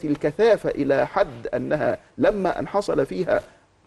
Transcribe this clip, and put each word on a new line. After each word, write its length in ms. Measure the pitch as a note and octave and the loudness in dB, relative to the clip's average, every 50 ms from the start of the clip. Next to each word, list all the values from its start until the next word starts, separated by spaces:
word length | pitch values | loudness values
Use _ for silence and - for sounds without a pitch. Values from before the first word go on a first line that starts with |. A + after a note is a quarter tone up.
| - | 0
الكثافة 640 | D3+ D3 - - D3+ D3 - G#3+ A#3 G3+ E3+ - C#3+ | -2 -2 0 0 -2 2 4 4 4 4 4 2 -4
إلى 380 | - - C#3 C3+ C#3 C3+ C3 | -2 0 0 2 2 2 2
حد 400 | - - F#3+ G3+ D#3 B2 A#2 A2+ - - | 0 2 0 0 0 -2 -10 -8 -6 -4
أنها 440 | B2 B2+ C3+ D3+ D3+ B2 B2 - - _ _ - | -4 -2 -2 -2 0 0 0 -2 -2 _ _ -2
لما 420 | - C3+ F#3 G#3+ G3+ F#3 E3+ - - | 2 2 2 2 2 -2 -2 -2 -4
أن 80 | - | -6
حصل 380 | - - G3+ G3+ - E3 C#3+ C#3 | -2 -2 -2 -2 0 0 0 0
فيها 360 | - F#3 F#3 F3 D#3+ - - - - _ _ _ _ _ _ _ | -2 -2 -4 0 0 0 0 -2 -6 _ _ _ _ _ _ _